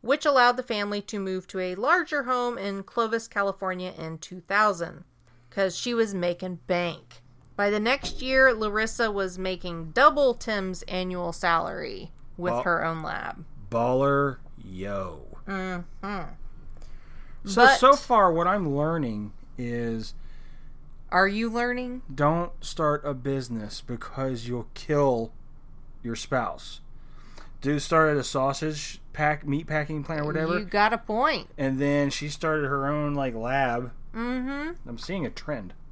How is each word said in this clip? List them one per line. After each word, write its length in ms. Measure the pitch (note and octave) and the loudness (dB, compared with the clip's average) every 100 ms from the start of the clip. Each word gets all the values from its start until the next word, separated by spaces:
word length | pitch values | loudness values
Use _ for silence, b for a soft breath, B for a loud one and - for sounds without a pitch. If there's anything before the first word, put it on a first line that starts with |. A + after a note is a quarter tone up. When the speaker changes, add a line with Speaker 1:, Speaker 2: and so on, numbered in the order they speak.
Speaker 1:
which 240 | - C#4+ D#4 | 2 2 4
allowed 300 | C#4 B3 B3 | 6 6 4
the 80 | |
family 380 | A#3+ G#3+ G3+ G#3 | -2 -2 -2 -4
to 160 | G3+ G#3 | -4 -6
move 260 | F#3+ F#3 F3+ | -4 -4 -6
to 120 | F#3+ | -4
a 160 | F#3 F3+ | -4 -2
larger 480 | B3 F4 D#4+ D4 | 2 2 2 -4
home 340 | B3 B3+ B3 A#3+ | -2 0 0 -2
in 260 | G3 G3 | -4 -6
Clovis, 440 | G3 - A3+ A3+ A3+ | -6 -2 0 0 -4
California 680 | - G3+ F#3+ F#3+ F3+ F3+ - | -2 -2 0 -4 -4 -6 -8
in 200 | D#3+ D#3+ | -10 -10
two 220 | - F#3 | -12 -14
thousand, 640 | - G3 G#3+ F3+ E3+ - - _ _ b b | 0 4 4 4 -4 -8 -20 _ _ b b
'cause 280 | - F#3+ F3+ | 0 0 0
she 160 | - | -2
was 200 | A#3 A3+ | 2 2
making 460 | G3 F3 F3 F#3 F3 - | 2 0 -2 -6 -10 0
bank. 540 | F3+ F3 D#3+ - - - - - - | 0 0 -4 -14 -20 -20 -20 -20 -2
By 120 | G3+ | 2
the 100 | G#3 | 2
next 400 | G#3+ C#4 - - | 2 0 -2 -6
year, 320 | B3+ C4 C4 | 0 6 8
Larissa 580 | A3+ A3 G#3 A3 - A3+ | 6 0 0 0 2 0
was 260 | G3+ F#3+ F3+ | 2 -2 -2
making 540 | F#3 F#3 F#3 E3+ D#3+ | -4 -4 -4 -6 -2
double 420 | D#3 C#4+ D4 C#4 | 8 8 8 4
Tim's 500 | A#3 - G#3 F#3+ F#3 | 2 -2 -2 -2 -6
annual 500 | - F#3 F#3 F3+ F3 | -6 -4 -2 -4 -4
salary 760 | E3 F3+ E3 E3 E3 F3 G2+ - - - - | -2 2 2 2 -4 -8 -8 -12 -16 -16 -4
with 160 | F3 | 0
Speaker 2:
Ball- 100 | D3 | 0
Speaker 1:
her 220 | D3+ E3 E3 | 2 2 2
own 180 | E3 | -2
lab. 400 | D#3 - - - D#3+ - - | -4 -6 -6 -8 -12 -14 -4
Speaker 2:
Baller 680 | A#2 A#2+ B2+ C#3 C#3 C#3+ B2+ - - | 0 2 4 4 4 2 -2 -12 -14
yo. 800 | F#2+ F#2 F#2+ G2+ F#2 D#2 - - - | -12 -8 -6 -4 -6 -10 -14 -14 -8
Speaker 1:
Mm-hmm. 760 | F#3+ F#3 F3+ F3 - G3 G3+ D#3+ - - - - - b b b b b b G3+ | -6 -4 -6 -8 -10 -8 -6 -8 -10 -10 -10 -12 -12 b b b b b b -2
Speaker 2:
So, 160 | G3 B3 | 8 8
Speaker 1:
But 120 | C4 | 10
Speaker 2:
so 160 | B3+ | 8
far, 400 | C#4 - A#3+ F#3+ | 8 6 6 6
what 140 | E3 E3+ | 6 2
I'm 280 | G3+ E3 C#3 | 2 2 0
learning 560 | D3+ E3 C3+ G#2+ G#2 - - - | 0 0 0 -2 -6 -10 -14 -8
is 560 | A#2+ A#2+ A#2 A2+ G#2+ - b b b b b b b - - | -6 -2 -2 -2 -6 -8 b b b b b b b -14 0
Speaker 1:
Are 180 | F3+ G3 | 4 4
you 220 | G3+ A3+ | 4 -2
learning? 520 | A3+ B3 B3 B3 B3+ - | 0 -2 -2 -4 -8 -10
Speaker 2:
don't 380 | C3 D3 E3 E3+ - | 2 4 4 0 -6
start 380 | - - D#3 D3 C#3+ | -8 0 2 2 -2
a 80 | |
business 680 | C3 B2+ C#3 B2 A#2 G#2 - | -4 -2 -2 -2 -6 -6 -10
because 640 | - A#2+ - - C3+ B2 A2+ | -8 -8 -8 -4 -4 -2 -4
you'll 220 | B2 A2 | -6 -6
kill 580 | - - D3 C#3 A#2+ A2+ - - - - - - - | -12 0 4 4 4 0 -8 -14 -16 -16 -16 -14 -10
your 140 | A#2+ A2+ | -6 -6
spouse. 640 | - B2 G#2+ D2 - - - B B B B B B B | -2 -2 -2 -6 -12 -14 -14 B B B B B B B
Dude 200 | C3+ D3 | 0 0
started 360 | - E3 D#3 D3 | 4 6 6 4
a 80 | B2 | 0
sausage 720 | C#3 C3 C3+ D#3 D3+ - - - | 2 2 2 -2 -4 -8 -10 -12
pack, 340 | - D3+ D3+ D3 | 0 0 0 0
meat 200 | C#3+ E3 | -2 0
packing 360 | D#3 D3+ D#3 | -2 -2 -4
plant 180 | C#3 D#3+ | -4 -2
or 40 | D3 | -2
whatever. 340 | D#3 D#3+ F3 | 0 0 0
Speaker 1:
You 60 | G3 | 0
got 260 | G#3 G#3 | 4 4
a 60 | G#3+ | 4
point. 500 | - A3 C#4+ C4 - - | 0 2 2 2 -4 -2
Speaker 2:
And 220 | C3+ C3 | 0 2
then 300 | C#3+ C#3+ C#3+ | 4 4 2
she 180 | - D3 | 0 -6
started 400 | D3 D#3+ D#3 C#3+ | -2 0 2 2
her 200 | C#3 C#3 | 0 0
own, 260 | D3+ D3 C#3+ | 0 0 0
like, 180 | C3+ A2+ | -2 -2
lab. 580 | A#2 C3+ C3+ A#2+ B2 - - | -2 2 2 0 -4 -8 -10
Speaker 1:
Mm-hmm. 580 | A3+ A#3+ B3+ B3+ C#4 D4+ F4 - | -6 -4 -2 -4 -4 -6 -8 -10
Speaker 2:
I'm 100 | A#3 | -10
seeing 280 | - F#3+ D3+ | -6 -4 -4
a 40 | |
trend. 440 | - - C#3+ F#2+ - - | -6 -6 -6 -8 -12 -16